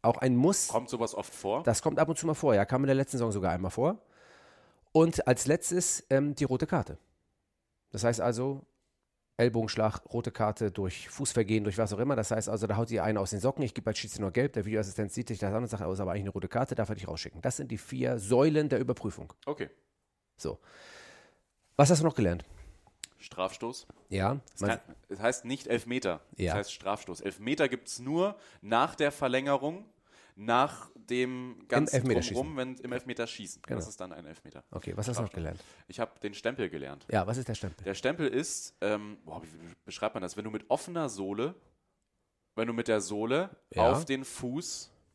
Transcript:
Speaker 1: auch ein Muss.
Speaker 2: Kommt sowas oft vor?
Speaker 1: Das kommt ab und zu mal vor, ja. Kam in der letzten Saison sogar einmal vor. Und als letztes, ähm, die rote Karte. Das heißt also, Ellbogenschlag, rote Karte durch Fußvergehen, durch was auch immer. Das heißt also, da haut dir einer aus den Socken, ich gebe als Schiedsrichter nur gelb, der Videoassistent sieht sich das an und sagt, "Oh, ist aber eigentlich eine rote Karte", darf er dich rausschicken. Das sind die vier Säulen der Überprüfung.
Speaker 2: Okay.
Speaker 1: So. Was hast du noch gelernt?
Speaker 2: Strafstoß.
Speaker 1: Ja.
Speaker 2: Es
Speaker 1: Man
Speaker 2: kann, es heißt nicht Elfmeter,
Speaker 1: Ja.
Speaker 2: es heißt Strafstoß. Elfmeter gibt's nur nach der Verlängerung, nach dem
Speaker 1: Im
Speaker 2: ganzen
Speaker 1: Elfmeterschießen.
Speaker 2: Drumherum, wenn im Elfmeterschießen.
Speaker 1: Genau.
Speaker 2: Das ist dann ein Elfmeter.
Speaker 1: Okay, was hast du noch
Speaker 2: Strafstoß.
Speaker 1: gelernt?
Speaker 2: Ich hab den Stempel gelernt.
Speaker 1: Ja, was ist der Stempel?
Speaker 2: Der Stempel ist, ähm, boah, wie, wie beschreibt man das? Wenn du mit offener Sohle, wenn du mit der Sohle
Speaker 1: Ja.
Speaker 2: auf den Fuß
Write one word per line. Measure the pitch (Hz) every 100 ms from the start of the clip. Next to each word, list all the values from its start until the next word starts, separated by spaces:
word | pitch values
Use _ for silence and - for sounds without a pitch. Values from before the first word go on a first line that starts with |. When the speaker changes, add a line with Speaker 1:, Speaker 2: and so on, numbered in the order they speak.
Speaker 1:
auch | 117 117
ein | 127 123
Muss. | 156 196 -
Speaker 2:
Kommt | 113 127
sowas | 117 113 -
oft | -
vor? | - 98 120
Speaker 1:
Das | 139 113
kommt | 160 147
ab | 160
und | 160
zu | 160
mal | 156
vor, | 147
ja. | 104 101
Kam | 127
in | 139
der | 135
letzten | 135 131
Saison | 113
sogar | 101 92
einmal | 82 95
vor. | - 143 214 _ _ - - - - _ _ _
Und | 160 165 - -
als | 123 131
letztes, | 165 - 175 175 - _
ähm, | 135 147 139
die |
rote | 139 127 -
Karte. | 156 - - _ _ _ _ _ _ _ _ _
Das | 101
heißt | 117 113
also, | 117 117 131 139 - _ _ _ _ _ _ -
Ellbogenschlag, | 120 113 110 110 110 - -
rote | 117 117
Karte | - 107 104 107
durch | 90 95 - -
Fußvergehen, | - - 120 101 110 104
durch | 98
was | 107
auch | 101
immer. | 127 127
Das | 104
heißt | 110 107
also, | 104 104
da | 104
haut | 117
dir | 113
einer | 92 107
aus | 95
den | 101
Socken, | 117 135
ich | 127
gebe | - -
als | 107
Schiedsrichter | 110 -
nur | 98
gelb, | 101 143
der | - 101
Videoassistent | 110 98 95 104
sieht | - -
sich | 107
das | 98
an | 110
und | 120
sagt, | 104 87
"Oh, |
ist | 95
aber | 92
eigentlich | 95
eine | 98
rote | 95 92
Karte", | 117 - -
darf | 104
er | 101
dich | 92
rausschicken. | 80 - 82
Das | 131 -
sind | 131
die | 110
vier | - 131 127 120
Säulen | 98 123 151 151 151
der | 127
Überprüfung. | 123 123 104 - - - -
Speaker 2:
Okay. | 147 78 _ _ _ _ _ _ _
Speaker 1:
So. | - - - - - - - - - _ _ _ _ -
Was | 139
hast | 170
du | 160
noch | -
gelernt? | 98 85 - - - - _ _ - _
Speaker 2:
Strafstoß. | - - 95 - 117 123 - - _
Speaker 1:
Ja. | 95 95 139 -
Speaker 2:
Es | -
Speaker 1:
Man | 101
Speaker 2:
kann, | 113 - - _
es | 95
heißt | 113 127 117
nicht | 135 -
Elfmeter, | 117 113 123 101 80 _ -
Speaker 1:
Ja. | 90
Speaker 2:
es | 101
heißt | 101
Strafstoß. | - 95 104 - 85
Elfmeter | 98 95 110 151 143
gibt's | 120 - -
nur | 127 160 190 208 - -
nach | 101 113 147 -
der | 147
Verlängerung, | 143 135 131 139 139 143 180 214 _ _ - - -
nach | 107 120 143 - - -
dem | - 123 127 127 127 117
Speaker 1:
Im | -
Speaker 2:
ganzen | 120 151 131
Speaker 1:
Elfmeterschießen. | 123 98 82 113
Speaker 2:
Drumherum, | 147 143
wenn | 127 127
im | 123
Elfmeterschießen. | 123 127 120 117 - 95 - -
Speaker 1:
Genau. | 90
Speaker 2:
Das | 80
ist | -
dann | 92
ein | 80 76
Elfmeter. | 80 - - _
Speaker 1:
Okay, | - - 90
was | 107
hast | 120
du |
noch | 104
Speaker 2:
Strafstoß. |
Speaker 1:
gelernt? | - 80 85 - - -
Speaker 2:
Ich | -
hab | 117 -
den | 104
Stempel | 101 113 131 95
gelernt. | 76 67 71 -
Speaker 1:
Ja, | 110 92
was | 123
ist | 123
der | 110
Stempel? | 95 80 95
Speaker 2:
Der |
Stempel | 98 127 170 151
ist, | 123 165 - - _
ähm, | 101 104 104 104
boah, | 80 82
wie, | 82
wie | 80 85 - -
beschreibt | - 104
man | 113
das? | 90 -
Wenn |
du | 107
mit | 107 -
offener | 135 - 170 147
Sohle, | 98 95 101 139 185 _ _ _ _ _ _ _ _ _ -
wenn | 113
du |
mit | 117 120
der | 110
Sohle | 92 104 113 139 190 - _
Speaker 1:
Ja. | - 113
Speaker 2:
auf | 139 160
den | 135 131
Fuß | - 123 135 - - - _ _